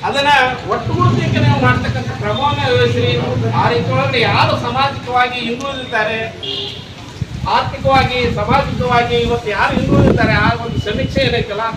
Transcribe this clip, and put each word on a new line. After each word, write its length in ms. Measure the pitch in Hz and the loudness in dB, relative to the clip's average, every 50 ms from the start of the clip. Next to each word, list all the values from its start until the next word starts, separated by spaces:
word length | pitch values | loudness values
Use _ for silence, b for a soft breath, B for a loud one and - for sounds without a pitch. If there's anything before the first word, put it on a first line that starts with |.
| - - | -4 -2
ಅದನ್ನ 240 | 262 277 277 285 285 269 254 254 254 - - - | -2 0 4 4 4 4 4 2 -2 -4 -4 -4
ಒಟ್ಟುಗೂಡಿಸಲಿಕ್ಕೆ 640 | - - - - - 359 349 - - - - - - - - | -4 -4 -2 -2 0 2 4 4 4 2 2 2 2 4 4
ನೀವು 160 | - 233 - 254 | 4 4 4 4
ಮಾಡ್ತಕ್ಕಂಥ 440 | 247 247 247 254 254 - 254 254 - - - | 2 2 2 0 -2 -4 -4 -6 -6 -6 -4
ಕ್ರಮವನ್ನ 380 | 208 208 214 - 277 285 285 285 294 311 | -4 -4 -2 0 0 0 0 0 0 2
ವಹಿಸ್ರಿ. 400 | 247 247 240 226 - - - 247 - - - - - - - - - - | 2 2 2 2 2 0 0 0 0 0 -2 -2 -2 -2 -2 0 0 0
ಆ 40 | - - | 2 2
ರೀತಿ 180 | - - - - - | 2 0 0 0 0
ಒಳಗಡೆ 260 | - - 269 254 240 220 | 0 0 0 0 0 0
ಯಾರು 260 | 202 - - - 320 285 247 247 | 2 2 2 2 2 2 -2 -2
ಸಾಮಾಜಿಕವಾಗಿ 760 | 240 240 262 277 277 277 254 - 247 247 247 247 247 247 247 233 | -4 0 0 0 0 -2 -6 -6 -2 2 2 2 2 0 -4 -4
ಹಿಂದುಳಿದಿದ್ದಾರೆ, 720 | 233 240 247 269 277 269 254 247 254 240 220 214 214 220 220 226 - - - 202 196 196 202 202 202 - - - - - - - - - - - - - - - - 220 | -4 -6 -4 -6 -6 -6 -8 -8 -4 -2 -2 -2 -2 -2 -4 -6 -8 -8 -10 -10 -8 -8 -8 -8 -10 -12 -14 -14 -16 -16 -16 -16 -16 -8 -8 -8 -8 -6 -6 -4 0 0
ಆರ್ಥಿಕವಾಗಿ, 640 | 247 262 - - - - 269 269 262 247 240 247 247 240 240 - - | 0 0 -2 -6 -2 0 2 4 4 2 2 0 0 0 0 -2 -2
ಸಾಮಾಜಿಕವಾಗಿ 760 | 208 233 269 285 269 - - - 254 247 247 240 240 240 240 240 233 | 0 0 0 0 0 0 -4 -2 0 2 2 2 2 2 0 0 0
ಇವತ್ತು 240 | 233 233 233 - 208 202 | 0 -2 -2 -2 -4 -2
ಯಾರು 160 | - - - - - | 0 0 0 0 0
ಹಿಂದುಳಿದಿದ್ದಾರೆ, 560 | - - - - - - - - - - - - - | 2 2 4 4 6 4 4 4 4 2 2 2 2
ಆ 40 | - - 233 - | 0 0 0 -4
ಒಂದು 120 | - - - - | -4 -4 -4 -4
ಸಮೀಕ್ಷೆ 340 | 208 214 269 262 - - 269 269 240 | -2 -2 -2 -4 -2 0 0 0 2
ಏನೈತಲ್ಲ 380 | 240 226 226 220 202 208 226 233 - | 0 0 -2 -4 -4 -4 -4 -4 -6